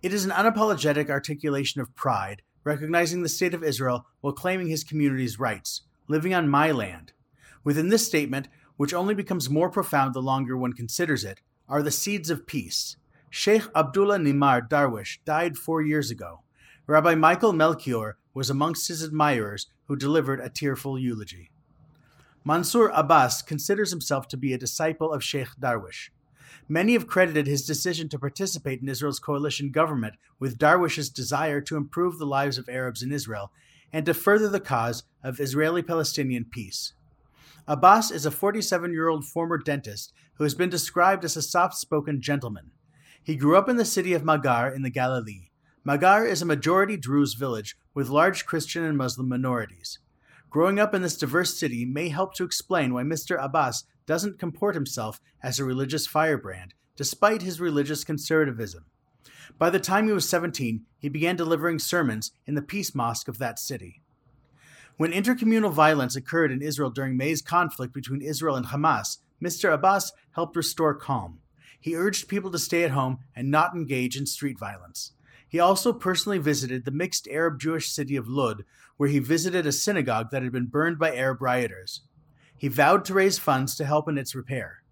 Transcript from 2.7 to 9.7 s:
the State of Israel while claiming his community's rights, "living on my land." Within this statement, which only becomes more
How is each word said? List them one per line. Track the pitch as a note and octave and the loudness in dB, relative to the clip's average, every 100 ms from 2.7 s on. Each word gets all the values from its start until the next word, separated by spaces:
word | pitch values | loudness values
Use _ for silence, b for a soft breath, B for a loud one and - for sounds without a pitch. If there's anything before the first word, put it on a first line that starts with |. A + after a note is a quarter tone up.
| D3 D3+ E3+ E3+ F3 | -4 0 2 2 0
the | E3+ | -4
State | - F3+ | -2 -2
of | E3+ | 0
Israel | D#3+ B2 C3 B2 b b | -2 -2 -2 -2 b b
while | C#3+ | -6
claiming | C#3+ F#3 F#3 F3 | -4 -2 -2 -2
his | D#3+ | -4
community's | D3+ D#3 C#3+ C3 B2+ G2+ | -4 0 0 0 -4 -2
rights, | B2 G2+ - - _ _ _ | -4 -4 -8 -12 _ _ _
"living | D#3 E3+ | -2 2
on | F#3 D#3 | 2 4
my | C#3+ D#3 | 4 4
land." | C#3 G2+ E2+ D#2+ _ _ b b b | 2 -2 -8 -20 _ _ b b b
Within | - D3 E3 | -2 0 4
this | A3 - | 2 2
statement, | D#3+ C#3+ C3+ C#3 b b b | 0 0 -4 -6 b b b
which | C#3+ F3 | -2 0
only | F#3+ | 0
becomes | G#3 G3+ F3+ B2+ | -2 -2 -2 0
more | D3 F3 | 2 2